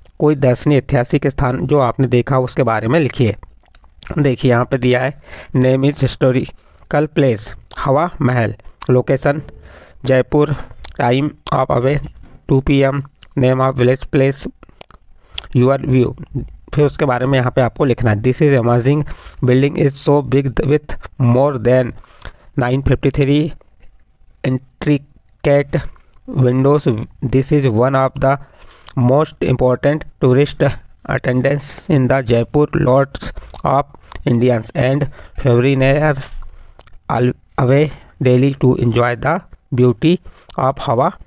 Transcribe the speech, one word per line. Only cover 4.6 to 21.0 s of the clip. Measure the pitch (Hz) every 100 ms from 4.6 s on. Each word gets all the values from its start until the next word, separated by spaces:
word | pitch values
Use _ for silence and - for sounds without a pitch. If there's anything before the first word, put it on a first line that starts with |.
पे | 123 135
दिया | 117 123
है, | 131 - - - - 131
name | 127 131 139
is | 143
historical | 131 - 131 127 113 - _ _ - 147 151 -
place, | 135 107 - - - -
हवा | - 139 175 -
महल, | 127 123 110 110 - - -
location | 127 123 139 147 151 - - - - - -
जयपुर, | 123 131 - 147 147 143 - - - -
time | 120 131 151 - -
of | 139 131
away | 131 131 147 143 - - - -
टू | 135
पी | 135 139
एम, | 135 139 139 _ - -
name | 127 131
of | 131 135
village | 123 131 -
place | 151 135 139 - - - - - - - - _ - - 123
your | 123 139
view। | 131 127 120 127 - 131 - - -
फिर | -
उसके | 143 -
बारे | 147 123 127
में | 135
यहाँ | 123 135
पे |
आपको | 120 -
लिखना | 143 117 117
है, | 107
this | 123 131
is | 151 135
amazing | 117 120 120 151 143 - - -
building | 127 127 143 - 139
is | 139 -
so | 143 127
big | 131 139 117 127
with | 147 - -